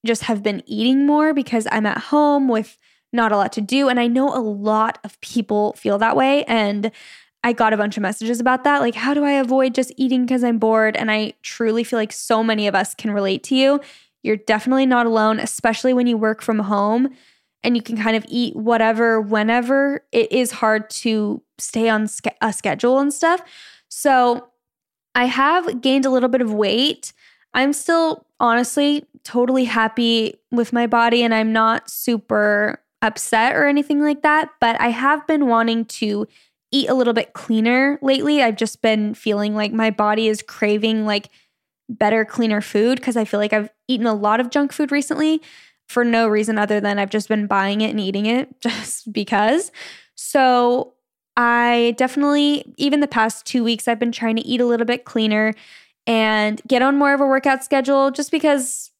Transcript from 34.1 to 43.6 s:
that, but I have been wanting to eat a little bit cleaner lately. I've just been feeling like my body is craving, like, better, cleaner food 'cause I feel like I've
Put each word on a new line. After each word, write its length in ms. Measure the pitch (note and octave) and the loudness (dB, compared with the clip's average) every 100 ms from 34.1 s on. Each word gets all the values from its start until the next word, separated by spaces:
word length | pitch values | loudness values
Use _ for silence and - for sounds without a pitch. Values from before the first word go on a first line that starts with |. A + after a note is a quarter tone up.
| D4 | 0
that, 260 | D4+ D4+ D4+ _ | 2 2 0 _
but 200 | A#3 A3+ | 0 0
I 80 | A#3+ | -2
have 360 | A#3 C4+ D4+ D4+ | 0 0 0 0
been 200 | D#4 C4+ | 0 2
wanting 380 | A3+ A#3 A3+ A3+ | 2 0 -2 -4
to 420 | - G#3+ G#3 G#3+ _ _ _ _ | -6 -4 -4 -6 _ _ _ _
eat 180 | C#4 - | -2 0
a 40 | |
little 200 | C4 A#3+ | 2 2
bit 200 | A3+ - | 0 -4
cleaner 640 | - - A3 A3+ B3 C#4 C#4+ | -12 -4 0 2 2 0 0
lately. 400 | C4+ C4+ D4 D4 | -2 0 0 2
I've 140 | B3+ G#3 | 0 0
just 260 | A3+ - | -6 -2
been 320 | A3 G#3+ G#3 | 0 0 -2
feeling 420 | A3 A3 G3+ G#3 G#3+ | -6 -4 -2 -2 -2
like 160 | G#3 | -2
my 200 | A3 A3 | 0 -2
body 360 | G#3+ G#3 G#3+ A3 | 0 0 2 0
is 140 | G#3+ | -2
craving, 640 | - - G#3 G#3+ A3 A3 G#3+ | -8 -4 0 0 0 0 -2
like, 240 | G#3 - _ _ _ _ _ - | -4 -6 _ _ _ _ _ -18
better, 360 | A3 G#3+ A3 A3 | -2 0 2 -2
cleaner 360 | - A3+ G#3 | -2 0 -2
food 400 | G#3 G3+ A3+ B3+ | -2 0 2 0
'cause 140 | C4 A3+ | -2 -2
I 100 | G#3+ | -2
feel 140 | G#3 | -2
like 140 | G#3 | 0
I've 160 | G#3+ | -2